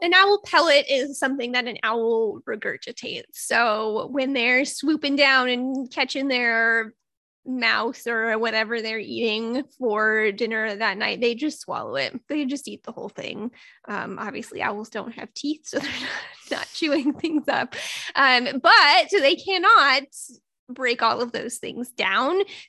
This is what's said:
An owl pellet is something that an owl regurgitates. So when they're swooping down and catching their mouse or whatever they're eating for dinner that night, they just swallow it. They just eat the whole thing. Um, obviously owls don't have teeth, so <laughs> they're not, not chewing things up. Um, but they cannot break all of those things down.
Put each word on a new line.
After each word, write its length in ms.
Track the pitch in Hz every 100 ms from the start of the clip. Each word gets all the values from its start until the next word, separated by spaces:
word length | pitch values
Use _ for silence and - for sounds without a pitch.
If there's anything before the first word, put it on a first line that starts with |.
An 120 | 339
owl 280 | 370 392 403 -
pellet 400 | 330 330 285 285
is 280 | 277 277 269
something 360 | 262 277 240
that 140 | 247 240
an 100 | 208
owl 560 | 220 233 226 226 220 - -
regurgitates. 760 | 214 214 - - - 247 175 -
So 760 | - - 233 240 214 220 214 -
when 220 | 269 262
they're 320 | 269 247 254 277
swooping 500 | - 277 302 277 285
down 340 | 277 262 247
and 400 | 247 254 262 247
catching 360 | - 262 277 277
their 640 | 247 240 226 226 226 220 - _ _ _ _ 262
mouse 600 | 254 226 214 233 247 233
or 300 | 226 226 220
whatever 420 | 226 220 220 233
they're 160 | 220 220
eating 640 | - 117 226 214 226 247 - _
for 540 | 247 208 220 220 214
dinner 440 | 202 226 220 220 202
that 220 | 220 196
night, 240 | 226 180
they 140 | 240 233
just 240 | 302 -
swallow 360 | - 123 113 135
it. 240 | 131 240 -
They 180 | 302 262
just 220 | 277 -
eat 160 | 208
the 80 | -
whole 180 | 233 202
thing. 420 | - - - 233 - - _ -
Um, 300 | 202 - 190
obviously 420 | 214 - 220 -
owls 260 | - 208 220
don't 240 | 214 233
have 200 | - -
teeth, 340 | - 285 302 -
so 120 | 269
<laughs> 0 |
they're 100 | 277 247 262 - - - -
not, 80 | -
not 80 | -
chewing 400 | - 320 285 269
things 340 | - 330 302 -
up. 280 | 240 254 - - - - -
Um, 440 | 277 247 247 269
but 460 | 330 440 294 359 311
they 240 | 381 277 359
cannot 680 | - 370 381 440 277 262 277 - - 240 _ _ -
break 360 | 254 247 240
all 180 | 226 233
of 100 | 240
those 260 | 214 226 -
things 320 | - - 247
down. 500 | - 196 196 262 370 392 -